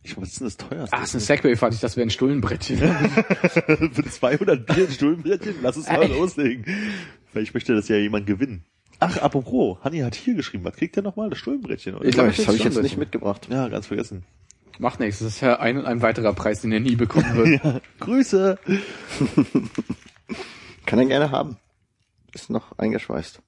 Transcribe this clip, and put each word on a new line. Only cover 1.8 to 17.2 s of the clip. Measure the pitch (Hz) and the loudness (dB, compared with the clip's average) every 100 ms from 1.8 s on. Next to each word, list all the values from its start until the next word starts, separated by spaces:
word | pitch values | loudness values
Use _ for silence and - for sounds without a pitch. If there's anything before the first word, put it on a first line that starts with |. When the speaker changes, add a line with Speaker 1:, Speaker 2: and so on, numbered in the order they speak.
Speaker 2:
dachte, | 120 | -4
das | 123 | 0
wäre | 113 | -2
ein | |
Stullenbrettchen. | - 131 143 95 - - - | 2 2 2 -2 -4 -2 2
Speaker 1:
<laughs> | 156 165 151 - - 180 180 170 - 151 160 | 4 4 2 2 0 0 2 2 2 2 2
Für | - 143 | -2 -4
zweihundert | - 123 151 202 147 110 | 0 0 2 2 0 2
Bier | 143 180 | 2 2
ein | |
Stullenbrettchen? | 131 143 170 156 190 208 165 | 2 0 2 0 -2 -2 -2
Lass | 127 147 | -2 -2
uns | 151 | 0
mal | 160 | 2
Speaker 2:
Ey. | 160 | 4
Speaker 1:
loslegen. | 131 185 151 135 127 113 202 214 196 165 - _ | 2 -2 0 -2 -2 -6 -6 -6 -8 -12 -20 _
Vielleicht | 110 110 | -6 -4
möchte | 123 - | -6 0
das | 110 - | 0 4
ja | 107 | 2
jemand | 104 104 101 | 2 -2 -2
gewinnen. | 98 135 92 - _ _ _ | -2 -2 -6 -14 _ _ _
Ach, | 175 180 | 0 2
apropos, | 143 139 120 240 131 90 | 0 0 0 0 2 0
Hanni | 135 160 | -6 -2
hat | 120 - | -4 -4
hier | - | -2
geschrieben. | 220 - 98 | -2 -4 -6
Was | 87 - | -8 -6
kriegt | 226 - | -4 -4
der | |
nochmal? | 202 196 214 | -4 -6 -6
Das | - | -6
Stullenbrettchen, | - 277 208 104 - | -6 -6 -6 -8 -8
oder? | 95 | -2
Speaker 2:
Ich | - | 2
glaub, | 123 120 | 4 4
Speaker 3:
Das | - | 4
Speaker 2:
ich | - | 2
Speaker 3:
hab | |
ich | 107 | 2
Speaker 2:
krieg's | 110 | 2
Speaker 3:
jetzt | |
Speaker 2:
schon | 120 | 2
Speaker 3:
nicht | - 95 | 0 -2
Speaker 2:
mit. | 147 | -6
Speaker 3:
mitgebracht. | 117 101 101 - | -4 -4 -6 -4
Speaker 1:
Ja, | 127 123 | -4 -4
ganz | 107 101 | -6 -6
vergessen. | 104 117 98 90 _ _ _ _ - | -6 -6 -12 -16 _ _ _ _ -6
Speaker 2:
Macht | 123 - | -6 -2
nichts. | 110 101 | -4 -4
Das | 113 | -8
ist | - | 0
ja | 131 120 | 2 4
ein, | 117 131 | 2 -2
ein | 131 117 | -4 0
weiterer | 117 113 110 | 0 2 0
Preis, | 95 110 107 | 0 -2 -2
den | 113 | 0
er | 110 | 0
nie | 127 | 2
bekommen | 120 117 165 | 0 2 2